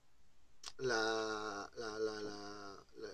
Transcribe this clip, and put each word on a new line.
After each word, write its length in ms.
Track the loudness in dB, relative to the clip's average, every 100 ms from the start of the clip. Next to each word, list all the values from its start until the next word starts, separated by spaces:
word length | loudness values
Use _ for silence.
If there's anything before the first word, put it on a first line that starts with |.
| -20 -16 -16 -14 -14 -10 -8 0
la, 920 | 4 6 6 4 2 2 0 -2 -4 -4
la, 220 | -2 2
la, 220 | 2 2
la, 0 |
la, 880 | -2 -4 -6 -6 -8 -10 -12 -8 -8